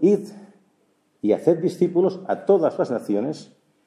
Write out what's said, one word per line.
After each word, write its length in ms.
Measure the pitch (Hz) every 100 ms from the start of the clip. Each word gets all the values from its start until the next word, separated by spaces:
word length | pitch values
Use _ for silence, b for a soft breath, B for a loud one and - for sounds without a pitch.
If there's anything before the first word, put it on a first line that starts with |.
id 260 | 190 208 - - - _ _ _ _ _ _ _
y 100 | 104
haced 300 | 101 160 165
discípulos 580 | 175 - 175 175 185 185 -
a 180 | 196
todas 340 | - 196 151 -
las 120 | 156
naciones, 680 | 113 - 101 131 147 - _ _ _